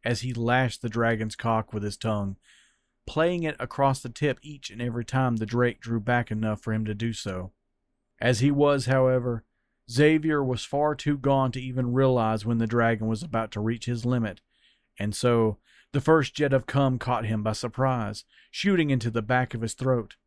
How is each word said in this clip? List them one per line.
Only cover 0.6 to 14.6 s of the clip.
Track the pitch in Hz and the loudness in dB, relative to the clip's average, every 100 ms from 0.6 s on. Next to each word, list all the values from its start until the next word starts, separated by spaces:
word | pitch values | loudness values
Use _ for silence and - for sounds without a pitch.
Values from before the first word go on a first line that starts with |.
| 131 - | 2 -2
the | 117 | -4
dragon's | 113 117 113 110 | 0 2 0 -2
cock | - 117 113 110 | -4 0 0 0
with | 107 | -6
his | 104 101 | -6 -4
tongue, | 117 107 98 98 _ _ _ _ _ _ - | -2 -2 -2 -6 _ _ _ _ _ _ -8
playing | - 165 180 | 0 0 0
it | 160 147 | -4 -6
across | 123 - 135 131 | -8 0 2 2
the | 123 | -6
tip | - 147 127 | -2 -2 -2
each | 151 147 - | -10 -16 -14
and | 104 | -8
every | 120 117 | -6 -4
time | 117 131 127 117 | -2 0 2 0
the | 107 | -2
drake | 120 123 107 | 2 2 0
drew | 117 117 | -4 -4
back | 104 120 117 | 0 0 0
enough | 107 110 107 | -2 -2 -4
for | - | -2
him | 110 | -2
to | 107 | -2
do | 104 117 | -4 -4
so. | 110 - 92 92 _ _ _ _ _ _ _ | -6 -8 -8 -10 _ _ _ _ _ _ _
As | 117 113 | 0 2
he | 139 | 2
was, | 143 147 143 127 | 4 4 2 2
however, | 131 131 127 123 117 _ _ _ _ - | 2 4 2 0 -4 _ _ _ _ -6
Xavier | 120 151 160 156 147 | 4 4 6 2 0
was | 135 120 | 0 -4
far | - 143 151 | -4 -2 0
too | 147 151 143 | -2 -2 -2
gone | 135 135 131 | 2 2 2
to | 127 | -2
even | 127 127 123 | -6 -4 -2
realize | 123 135 127 110 110 104 | 2 2 4 2 0 0
when | 117 | 0
the | 113 | 2
dragon | 120 117 113 110 | 2 2 2 -2
was | 110 | -4
about | 170 117 110 | -4 -4 -4
to | - | -4
reach | 110 120 - | -2 -2 -4
his | 120 | -4
limit, | 123 123 110 92 _ _ | 0 0 -2 -6 _ _